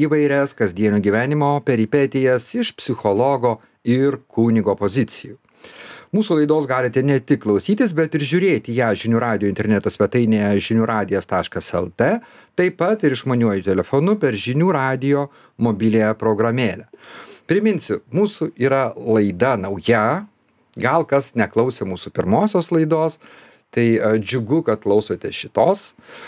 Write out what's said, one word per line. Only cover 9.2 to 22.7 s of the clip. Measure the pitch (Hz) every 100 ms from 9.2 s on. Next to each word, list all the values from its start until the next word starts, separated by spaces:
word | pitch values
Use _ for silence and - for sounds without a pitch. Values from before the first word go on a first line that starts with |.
radijo | 120 107 101
interneto | 95 104 104 104
svetainėje | - 101 123 117 110 101 101
žinių | - 113 113
radijas | 110 95 98 -
taškas | 92 - - - 87
L | 87
T, | - 127 226 - - - -
taip | 180 175
pat | 175 214
ir | 151
išmaniuoju | 131 - 123 117 98 92
telefonu | 95 - 139 170 208
per | 160
Žinių | 107 110 131 180
radijo | 156 131 131 135 143 143 - _ -
mobiliąją | 117 104 110 110 107 110
programėlę. | 110 104 117 120 117 90 - - - - - - -
Priminsiu, | 180 214 185 - 92 -
mūsų | 175 208 - - -
yra | 127 135 127 -
laida | 117 110 104 90 127 120
nauja, | 95 101 - 117 107 165 208 _ _ _ _ -
gal | 110 156
kas | 156 139 135 117
neklausė | 101 - 123 123 98
mūsų | 90 - -
pirmosios | 87 113 208 190 165